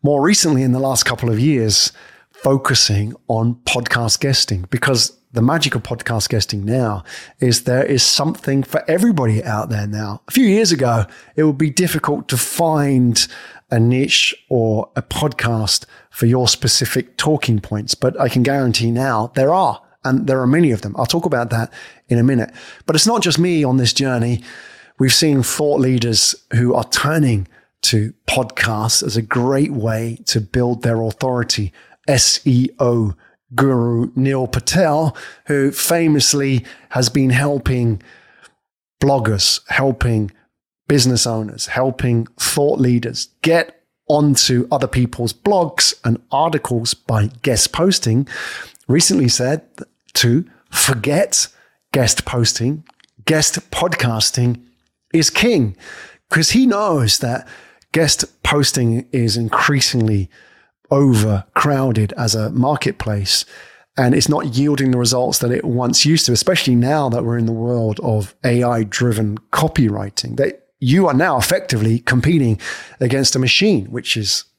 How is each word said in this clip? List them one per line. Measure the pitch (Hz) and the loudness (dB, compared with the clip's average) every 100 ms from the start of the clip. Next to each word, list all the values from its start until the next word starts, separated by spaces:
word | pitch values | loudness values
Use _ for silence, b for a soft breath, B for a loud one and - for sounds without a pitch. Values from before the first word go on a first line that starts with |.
More | 143 143 | 2 2
recently, | 151 208 170 135 | 2 2 2 2
in | 131 | 2
the | 127 | 0
last | 135 127 | 0 0
couple | - 117 120 | -2 -2 -2
of | 110 | 2
years, | 139 139 110 101 - B B B B | 2 2 2 0 -2 B B B B
focusing | - 135 135 151 123 - 101 104 120 _ | -4 0 0 2 2 2 0 -2 -8 _
on | 113 117 120 - | -2 -2 -2 -4
podcast | 123 123 - 117 - | -4 -2 -2 -2 -2
guesting, | 139 131 - 98 92 | 0 0 0 -4 -4
because | 120 - 123 - - _ | -4 0 0 -2 -6 _
the | 120 | 0
magic | 117 160 135 120 | 2 2 0 -4
of | |
podcast | - 117 - 113 - | -6 -10 -4 -4 -2
guesting | 113 - 104 | -2 -2 -4
now | 98 127 117 101 B B B B | -2 -2 -2 -4 B B B B
is | 131 117 - | 0 0 0
there | 127 | 0
is | - 135 | 0 0
something | - - 151 - - 139 | 0 0 -2 -4 -4 -2
for | 131 - - | -2 -4 -2
everybody | 165 233 175 120 107 | 0 2 2 2 0
out | 156 214 214 | -2 -6 -4
there | 107 104 | -6 -4
now. | 104 104 104 - | -6 -8 -10 -2
A | |
few | - 240 | 2 4
years | 202 214 | 4 2
ago, | 160 127 117 101 B B - | 2 2 2 -2 B B 0
it | |
would | 156 139 | 0 2
be | 156 | 0
difficult | 135 180 156 - 147 - | 0 0 -2 -4 -4 -2
to | 123 | -4
find | - - 170 156 143 135 123 117 - B B B _ | -4 -2 0 2 2 4 4 2 -2 B B B _
a | 120 | 2
niche | 117 127 139 - - - _ | 2 2 2 0 0 -4 _
or | 127 113 107 - - | 0 0 -2 -4 -8
a | |
podcast | - - 151 - 117 113 104 - - B B | -8 -4 -4 -2 -2 -2 -2 -4 -6 B B
for | - 117 | 0 2
your | 127 120 | 4 2
specific | - - - - 131 123 - | 0 0 0 0 -4 -6 -4
talking | 151 156 - 110 | 0 0 0 -2
points, | - 107 - - | -2 -8 -6 -2
but | 131 - | -2 0
I | 135 | 0
can | 127 | 2
guarantee | 123 139 127 110 113 | 2 2 0 0 0
now | 117 135 113 113 - | 0 0 -2 -2 0
there | 135 | 2
are, | 180 165 107 b b 131 | 2 0 -2 b b -2
and | 131 - | 0 0
there | 131 | 0
are | 127 | 2
many | 151 165 | 4 4
of | 110 | 2
them. | 104 - | -4 -6
I'll | 123 | -2
talk | 170 165 | -2 -2
about | 135 117 | -2 -2
that | 117 113 B B B B | -4 -4 B B B B
in | 120 | 2
a | |
minute. | 123 131 110 B B B - | 4 2 -2 B B B -2
But | 156 | 0
it's | 220 | 2
not | 233 | 2
just | 185 156 | 0 0
me | 180 165 139 | 2 2 2
on | 131 | 2
this | 120 | 2
journey. | - 135 123 117 120 B B B B B B | 0 0 0 0 -2 B B B B B B
We've | 131 | 2
seen | - 160 139 | 2 2 2
thought | 120 - 147 151 | 0 -2 0 2
leaders | 131 127 120 110 - - _ | 2 2 0 0 0 -4 _
who | 117 120 | 0 2
are | 120 110 | 0 -2
turning | - 139 156 139 107 95 b b b | -2 0 0 2 0 -4 b b b
to | - 113 107 - - | -2 0 -2 -6 -4
podcasts | - 120 - - 107 113 - - | -2 -4 -2 -2 -2 0 0 0
as | 113 | -4
a | |
great | 107 123 123 135 151 | -2 0 0 0 0
way | 135 110 110 117 117 - | -2 -4 -4 -6 -8 -4
to | 113 | -4
build | 104 123 123 120 | -2 -2 0 -2
their | 120 113 | -2 -2
authority. | 113 - 131 123 117 - 101 b b b - | -2 -4 -2 -2 -2 -4 -6 b b b 0
S | 135 - - - | 2 2 0 2
E | 123 131 - | 2 2 0
O | 123 120 107 92 b b _ | 0 2 0 -4 b b _
guru | 120 135 127 117 117 127 - | 0 2 2 0 0 -2 -2
Neil | 135 135 127 | 0 0 -2
Patel, | 127 - 170 170 147 160 B B B - | -4 -2 0 2 2 0 B B B -2
who | 143 139 | 0 0
famously | - - 170 165 147 - 143 139 127 B B B | 0 0 2 4 4 2 0 0 0 B B B
has | 131 123 | -2 0
been | 147 131 | 2 2
helping | 123 143 143 - 127 120 104 B B B B B B _ _ _ _ | 2 0 -2 -2 0 0 -2 B B B B B B _ _ _ _
bloggers, | 139 139 110 104 - - - | 0 2 0 0 0 -2 -4
helping | - 135 117 120 110 104 b b _ _ _ _ | -2 0 0 0 0 -2 b b _ _ _ _
business | 143 123 120 120 | 2 4 2 0
owners, | 113 107 113 - | -4 -6 -10 -6
helping | - 131 120 123 117 117 _ | -2 -2 -2 0 0 -2 _
thought | - - 143 - | -4 0 0 2
leaders | 127 120 117 120 - _ | 2 2 -2 -10 -12 _
get | 160 165 165 - _ _ _ | 0 0 0 -10 _ _ _
onto | 151 147 131 - 123 123 | 2 4 2 2 0 0
other | 143 123 | -2 -2
people's | 127 120 - 117 | 0 -2 -2 -6
blogs | - - 196 165 - - - - | -4 0 0 0 0 -2 -2 -2
and | 113 _ | -4 _
articles | 139 165 151 - 120 117 | -2 0 -2 -2 -4 -4
by | - - 110 104 - | -8 -2 0 0 -2
guest | - 113 - | -2 0 -2
posting, | - 180 180 117 110 139 B B B B B - | 0 0 0 0 0 -2 B B B B B -2
recently | 131 - 185 127 | 0 2 2 2
said | 117 123 156 _ - - _ _ | 0 -2 -2 _ -20 -20 _ _
to | - 120 131 175 b b | 0 2 2 -2 b b
forget | - - 127 123 147 202 - - b b b b | -2 -2 0 0 0 0 -2 -4 b b b b
guest | 147 120 - | 0 0 0
posting. | - 123 113 - 117 156 - _ _ _ - | -4 -2 0 0 -2 -4 -10 _ _ _ -2
Guest | 156 147 - - | 0 0 -4 -10
podcasting | - 180 160 123 110 - - 120 120 - _ _ _ _ | -4 -4 -2 -2 0 -2 0 0 -2 -10 _ _ _ _
is | 165 151 | 0 0
king, | - 226 208 113 92 B B B B _ | 2 2 2 0 -4 B B B B _
'cause | 160 160 | 0 2
he | 240 254 | 4 4
knows | 202 214 156 113 - | 2 0 2 2 0
that | 123 123 - B B B B | -2 -6 -8 B B B B
guest | 156 156 - - _ | 0 0 0 -4 _
posting | - 147 135 - 117 117 - | -2 2 2 2 0 0 -2
is | 131 117 110 | -2 0 0
increasingly | 113 110 - 143 - 127 110 104 92 b b b b b _ | -2 0 0 2 2 2 2 0 -2 b b b b b _
overcrowded | 139 139 113 107 101 - - 147 139 135 110 104 - | 2 4 4 2 0 -2 -2 0 0 0 0 -2 -2
as | 117 110 | -2 -2
a | 107 | -2
marketplace, | - 127 147 - - - 104 98 - - B B B B - | 0 0 0 -2 -4 -4 -4 -2 -2 -4 B B B B 0
and | 127 | 2
it's | 135 - | 2 2
not | 147 139 117 | 0 -2 0
yielding | 147 143 135 | 0 0 0
the | 123 | 0
results | 120 127 127 - | 0 0 -2 -2
that | 120 | -2
it | 123 | -2
once | 156 120 123 135 147 | -2 -2 0 0 2
used | 160 - | 2 2
to, | |
especially | 117 - 180 - 123 | 0 0 0 2 2
now | 123 151 139 | 2 0 0
that | 120 | -2
we're | 117 120 | -2 -2
in | 113 | -2
the | |
world | 113 117 123 110 107 | -2 -2 -2 -2 -2
of | - 107 101 _ | -2 -2 -4 _
A | 131 120 | 0 2
I | 123 117 | 2 0
driven | 107 - 120 110 107 104 _ | -2 -2 -2 0 -2 -4 _
copywriting, | - 156 - 113 104 98 - 120 117 | -2 0 2 0 0 -6 -8 -8 -2
that | 139 - _ _ | -2 -4 _ _
you | 127 165 180 | 2 4 4
are | |
now | 131 175 135 | 2 2 0
effectively | - 185 - 117 110 117 | 0 -2 -2 0 0 0
competing | - 127 131 165 123 104 B B B B | 0 0 2 2 2 0 B B B B
against | 123 135 131 135 | -2 0 0 0
a | |
machine, | 127 - 208 160 95 | 0 2 2 2 -2
which | 117 - 113 | -8 -4 -4
is | 98 - - | -2 -4 -6